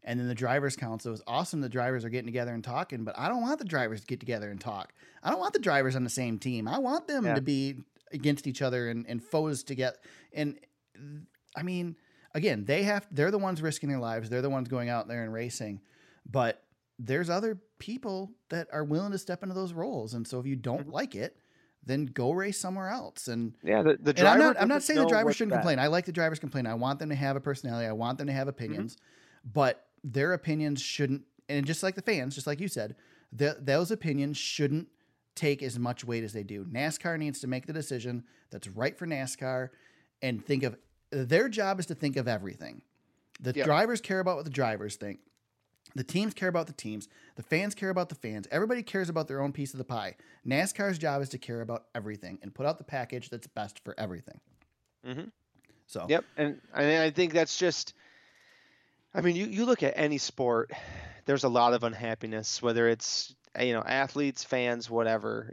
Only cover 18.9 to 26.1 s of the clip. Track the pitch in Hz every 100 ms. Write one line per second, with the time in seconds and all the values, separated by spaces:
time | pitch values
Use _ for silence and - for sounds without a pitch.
18.9 | 156 202 196 - 180 196 185 190 170 202
19.9 | 202 110 117 113 127 131 135 120 120 143
20.9 | 156 269 - 135 - _ _ _ _ 123
21.9 | 135 143 123 127 175 196 202 185 190 190
22.9 | 240 - - - 117 117 - - 107 156
23.9 | 147 147 143 185 233 311 - 208 285 285
24.9 | 302 165 214 226 - 220 123 170 135 147
25.9 | 165 180